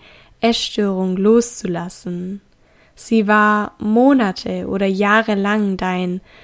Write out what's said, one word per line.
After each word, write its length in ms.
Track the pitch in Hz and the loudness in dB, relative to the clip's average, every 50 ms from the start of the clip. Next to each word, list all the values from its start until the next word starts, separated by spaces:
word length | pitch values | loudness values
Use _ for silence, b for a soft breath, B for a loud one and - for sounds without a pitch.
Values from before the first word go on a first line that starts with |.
| B B B B B B B B | B B B B B B B B
Essstörung 760 | - 226 233 - - - - - 208 202 196 185 185 185 185 | 0 0 0 0 -4 -6 -4 -2 -2 0 0 -2 -2 -2 -2
loszulassen. 1300 | 185 190 208 226 240 233 - - - - 190 175 170 170 190 - - - 185 180 175 180 185 196 202 - _ b b b b b b b b b | 0 2 4 4 4 4 0 -4 -6 -6 -6 -6 -6 -6 -8 -10 -10 -10 -8 -8 -8 -8 -10 -10 -12 -14 _ b b b b b b b b b
Sie 320 | - - - 226 226 214 | -12 -4 0 2 2 2
war 460 | 196 214 214 208 214 208 208 208 - - _ | 4 2 4 4 4 2 0 -2 -4 -8 _
Monate 880 | 220 208 214 233 247 269 285 262 240 196 185 - - - 185 180 185 - | -4 0 2 4 6 6 6 4 2 0 -2 -4 -6 -6 -6 -6 -6 -4
oder 180 | 190 196 196 | -2 -2 0
Jahre 480 | 196 196 190 208 202 208 220 220 214 214 | 0 0 0 2 2 4 2 2 2 -2
lang 420 | 196 196 202 208 214 208 202 190 | -2 0 0 0 0 0 -2 -2
dein 440 | 185 - 185 185 180 185 180 180 190 b b b b | -2 -4 -4 -2 -2 -4 -4 -4 -6 b b b b